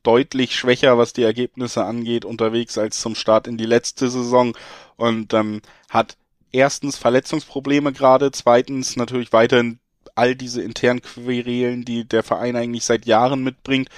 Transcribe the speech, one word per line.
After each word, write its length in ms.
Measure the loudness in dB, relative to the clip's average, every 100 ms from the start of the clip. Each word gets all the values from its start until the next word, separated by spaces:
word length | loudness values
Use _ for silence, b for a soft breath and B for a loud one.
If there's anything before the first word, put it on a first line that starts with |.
deutlich 540 | 2 2 2 -2 -2 0
schwächer, 420 | 0 4 4 4
was 140 | 2
die 100 | 0
Ergebnisse 640 | 0 0 -4 -6 -6 -4
angeht, 400 | -4 -4 -4 -4
unterwegs 540 | -4 -4 -2 -2 -4 -4
als 220 | -4 -4
zum 140 | -6
Start 320 | -4 2 2 2
in 120 | -4
die 60 |
letzte 460 | 0 0 0 -4 -4
Saison 460 | -2 2 2 2 -2 B B B -4
und, 360 | -2 -2 0
ähm, 280 | 0 0 -6 b b b
hat 280 | -2 -2 -8 _ _ _
erstens 480 | 0 0 0 -8 -4
Verletzungsprobleme 960 | 0 0 0 -6 -6 -8 -2 0 0
gerade, 400 | 2 4 4 2
zweitens 640 | 0 2 4 2 -6 -6 -6
natürlich 360 | -4 -6 0
weiterhin 460 | 2 4 4 2 -4 _ _ -12
all 200 | 0 0
diese 280 | 0 -6 -8
internen 380 | -8 -2 -2 -2
Querelen, 840 | -6 -12 -6 -4 -4 -2 -2 -4
die 200 | -6 -6
der 200 | 0 -2
Verein 320 | 0 -2 -2 -4
eigentlich 280 | -4 -4
seit 220 | -2 -2 2
Jahren 380 | 2 4 0
mitbringt. 440 | -4 -8 -4 -2 -2